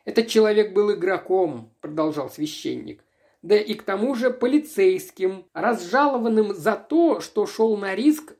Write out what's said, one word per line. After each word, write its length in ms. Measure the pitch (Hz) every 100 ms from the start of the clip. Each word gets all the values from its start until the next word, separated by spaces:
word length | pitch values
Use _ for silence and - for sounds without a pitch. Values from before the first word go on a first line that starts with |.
«Этот 240 | - - 226
человек 440 | 220 214 214 208
был 220 | 190 208
игроком», 800 | 190 180 185 - 185 170 123 113 _
продолжал 500 | 151 151 156 147 131
священник, 760 | - 151 - - 127 - - _ _ _ _
да 140 | 170 208
и 180 | 214
к 80 | 214
тому 320 | - 196 240
же 160 | 247 254
полицейским, 1160 | 247 247 294 - - 190 185 - - 190 190 -
разжалованным 1040 | 165 202 214 175 254 285 262 226 220 208
за 200 | 196 156
то, 460 | 202 - 311 339 220
что 260 | - - 196
шел 300 | - 226 208
на 180 | 196
риск 400 | 190 285 302 - -